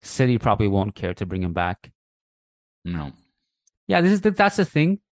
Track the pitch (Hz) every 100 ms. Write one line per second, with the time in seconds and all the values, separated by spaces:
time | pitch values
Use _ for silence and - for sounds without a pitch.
0 | - - 127 120 123 101 104 98 98 -
1 | 90 90 90 92 90 85 87 87 - _
2 | _ _ _ _ _ _ _ _ 85 85
3 | 71 - _ _ _ _ _ _ - 185
4 | 175 202 220 190 202 - 180 151 160 196
5 | _